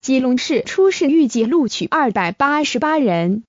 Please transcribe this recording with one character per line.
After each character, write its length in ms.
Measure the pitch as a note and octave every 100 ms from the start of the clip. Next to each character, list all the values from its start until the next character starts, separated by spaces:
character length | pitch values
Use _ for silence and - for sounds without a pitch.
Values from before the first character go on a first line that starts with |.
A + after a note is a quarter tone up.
基 180 | - C4
隆 160 | B3+ B3
市 260 | - C#4+
初 260 | - - F#4+
试 160 | F#4 D4
预 220 | D#4+ C#4
计 160 | A#3
录 220 | A3+ E4 B3
取 200 | - -
二 240 | D#4+ C4+
百 200 | G3+ F3
八 320 | G3 C#4 D4
十 160 | D4 B3
八 200 | D4+ D#4
人 460 | B3 E3+ E3+ G#3